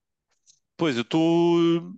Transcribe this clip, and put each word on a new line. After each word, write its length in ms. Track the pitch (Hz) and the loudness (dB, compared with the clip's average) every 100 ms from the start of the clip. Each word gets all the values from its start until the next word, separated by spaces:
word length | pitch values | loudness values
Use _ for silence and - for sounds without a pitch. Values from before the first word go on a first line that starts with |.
| _ _ _ _ _ _ _ - | _ _ _ _ _ _ _ -6
Pois, 200 | 165 120 | -4 -2
eu 80 | |
estou, 880 | 117 160 165 170 170 170 170 170 175 | -2 0 2 2 2 2 2 0 -4